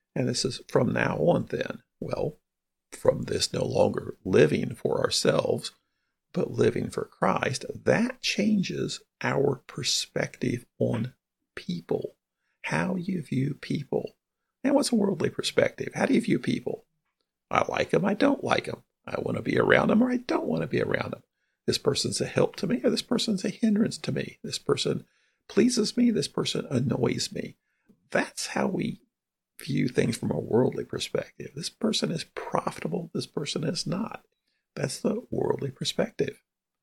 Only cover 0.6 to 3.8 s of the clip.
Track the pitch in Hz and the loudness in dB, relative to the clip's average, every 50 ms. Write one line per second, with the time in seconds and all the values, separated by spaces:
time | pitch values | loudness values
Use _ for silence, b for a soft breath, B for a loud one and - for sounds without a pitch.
0.6 | - - - 139 127 110 113 117 - - - - 151 175 160 123 113 - - - | -6 0 2 2 2 2 2 0 0 0 0 2 2 2 2 2 0 -2 -4 -4
1.6 | - - - - _ _ _ - - - - - - 151 - _ _ _ _ _ | -4 -6 -8 -12 _ _ _ -10 -8 -6 -4 -4 -4 -4 -6 _ _ _ _ _
2.6 | _ _ _ _ _ _ - - - - - - - - - - - - - - | _ _ _ _ _ _ -12 -4 0 0 0 0 0 -4 -2 -2 -2 -2 -2 -2
3.6 | - - - - | -2 0 2 4